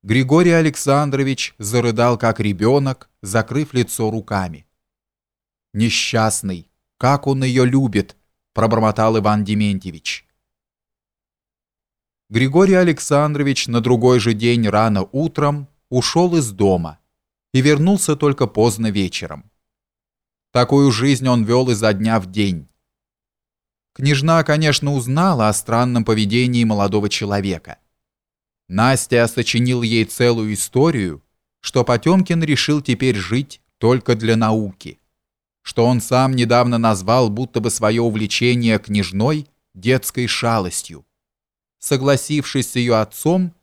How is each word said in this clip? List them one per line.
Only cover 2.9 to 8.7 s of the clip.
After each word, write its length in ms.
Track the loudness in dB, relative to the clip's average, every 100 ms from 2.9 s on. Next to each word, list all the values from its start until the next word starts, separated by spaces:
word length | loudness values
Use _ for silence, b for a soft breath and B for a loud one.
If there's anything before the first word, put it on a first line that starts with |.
| -6 -14 _
закрыв 520 | -4 -2 -2 -4 -2
лицо 380 | -2 -2 -2 -4
руками. 560 | -4 -4 -4 -4 -10 _ _ _ _ _ _ _ _ _ _ _
«Несчастный, 960 | -2 -2 0 -2 0 0 -2 -6 -10 -12 _ _ _
как 280 | 0 0 0
он 180 | -2
её 200 | 0 2
любит!» 540 | 2 2 0 -2 -4 -10 _ _ _
пробормотал 640 | -2 0